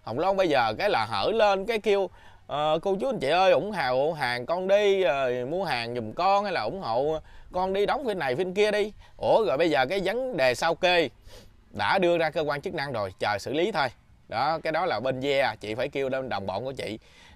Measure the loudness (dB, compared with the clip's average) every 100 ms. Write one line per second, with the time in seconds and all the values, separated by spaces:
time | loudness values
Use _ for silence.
0 | -8 -2 0 2 2 2 2 0 0 0
1 | 0 0 0 2 2 2 -2 -2 0 0
2 | 0 -8 -20 -20 -8 -2 0 0 0 -2
3 | -2 -2 0 4 4 4 2 -4 -2 0
4 | 0 -2 -2 -4 -2 -2 2 4 4 4
5 | 2 2 0 0 -2 -4 -2 -2 -2 -6
6 | -6 -2 2 2 0 -2 -4 -6 -2 -2
7 | 0 -4 -8 -20 -10 -4 -2 0 0 0
8 | -2 -2 -2 0 -2 2 2 2 -2 -6
9 | -20 -4 4 4 4 2 2 2 2 0
10 | -2 -4 -4 2 2 2 -2 2 2 4
11 | 2 -4 -20 -20 -20 -20 -14 -4 0 2
12 | 2 2 0 0 -2 -4 -6 -6 -4 -4
13 | -4 -2 -2 -2 -2 -2 0 0 -2 -4
14 | _ -20 -8 -2 -2 -2 -2 -2 -2 -2
15 | -2 -2 0 2 0 -2 -6 -4 -4 -2
16 | -4 -4 -4 -6 -4 -6 -6 -8 -10 -10
17 | -14 -20 -20